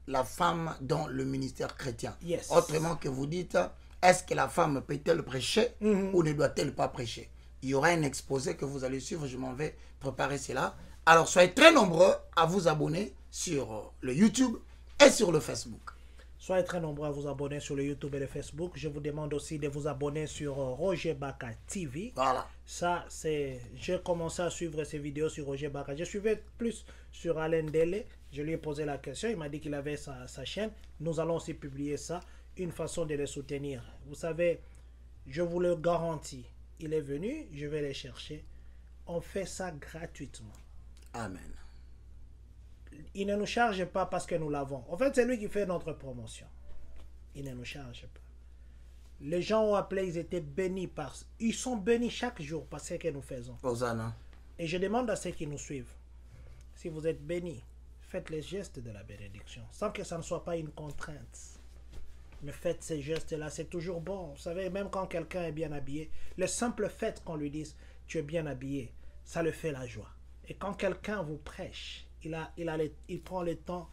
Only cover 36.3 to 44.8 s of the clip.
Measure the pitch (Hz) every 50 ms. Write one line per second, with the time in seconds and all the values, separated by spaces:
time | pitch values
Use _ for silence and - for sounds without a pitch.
36.3 | - 127 117 - - - - - - - 160 156 156 156 147 135 143 147 180 233
37.3 | 294 320 285 208 156 143 147 147 151 151 147 139 131 - - 127 113 - - -
38.3 | 151 151 - - - - - - - - - - - - - - 170 170 165 -
39.3 | - 202 185 160 - - 190 180 160 139 - - - 160 170 160 - - 147 120
40.3 | - - 110 104 - - - - - - - - - - - - - 117 113 98
41.3 | 92 87 90 - - - - - - - - - - - - - - - - -
42.3 | - - - - - - - - - - - - - - 156 - - 196 196 202
43.3 | 202 208 208 - - 233 240 233 196 185 180 175 - 196 185 - 185 180 - -
44.3 | 180 160 156 147 147 143 139 135 139 131